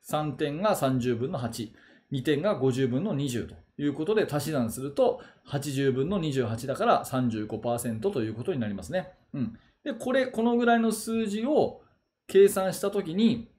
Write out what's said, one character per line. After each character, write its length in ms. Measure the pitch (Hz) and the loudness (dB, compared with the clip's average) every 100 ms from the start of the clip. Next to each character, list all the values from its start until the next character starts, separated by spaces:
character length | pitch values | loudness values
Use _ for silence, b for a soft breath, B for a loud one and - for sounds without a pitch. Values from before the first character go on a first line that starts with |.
三 340 | - 151 151 131 | -4 -4 -4 -4
点 240 | 151 147 | -4 0
が 140 | 214 190 | 0 2
三 240 | 135 131 | 2 2
十 160 | 120 113 | 0 0
分 160 | 135 | -2
の 80 | 170 | -4
八、 340 | 120 117 107 B B B B | -6 -6 -10 B B B B
二 100 | 139 | -6
点 220 | 127 143 | 0 0
が 100 | 185 | 2
五 180 | 165 131 | 2 0
十 160 | 123 135 | 2 0
分 160 | 123 | 0
の 120 | 202 147 | -2 -2
二 140 | 143 | -2
十 160 | 120 82 | -4 -6
と 100 | - _ - | -12 _ -4
い 60 | 147 | -4
う 60 | |
こ 120 | 143 156 | -2 0
と 80 | |
で、 140 | 214 - | 0 0
足 160 | 147 151 | -2 -2
し 60 | |
算 200 | 151 113 | -2 -2
す 80 | 113 | -4
る 120 | 139 | -6
と 300 | 139 254 - B B | 2 2 2 B B
八 300 | - 143 139 | -6 -6 -2
十 180 | 135 139 | 0 2
分 180 | 127 147 | 2 0
の 100 | 202 | 0
二 120 | 160 | 0
十 140 | 135 113 | 0 0
八 220 | 117 135 | -2 -6
だ 80 | 131 | -2
か 100 | 226 | 4
ら 200 | 190 - | 2 2
三 260 | 127 127 | 0 0
十 160 | 107 107 | 0 -4
五 100 | 110 | -4
パ 180 | 120 120 | -2 -2
ー 40 | |
セ 100 | 120 | -2
ン 100 | 110 | -2
ト 120 | 196 | -2
と 100 | 196 | -2
い 80 | 110 | -4
う 60 | 110 | -4
こ 80 | |
と 100 | 120 | -4
に 60 | 156 | -2
な 80 | 107 | -2
り 80 | 98 | -6
ま 80 | |
す 80 | 92 | -4
ね。 180 | 180 170 - _ | -6 -6 -16 _
う 60 | 139 | -6
ん。 200 | 131 B B B 294 | -6 B B B -10
で、 60 | |
こ 180 | 247 247 | -6 0
れ、 160 | 262 254 | 0 0
こ 160 | 226 | 0
の 140 | 233 240 | 2 4
ぐ 80 | 240 | 4
ら 100 | 233 | 4
い 40 | |
の 120 | 226 | 4
数 360 | 214 - 226 214 | 0 -2 -2 -2
字 180 | 208 240 | -2 2
を 360 | 294 151 - B B B _ _ | 2 2 -2 B B B _ _
計 220 | 190 196 | 8 8
算 240 | 196 190 | 6 -2
し 80 | 170 | -2
た 100 | 202 | -4
と 100 | 202 | -4
き 140 | 170 175 | -4 2
に 340 | 226 - - | 2 2 -6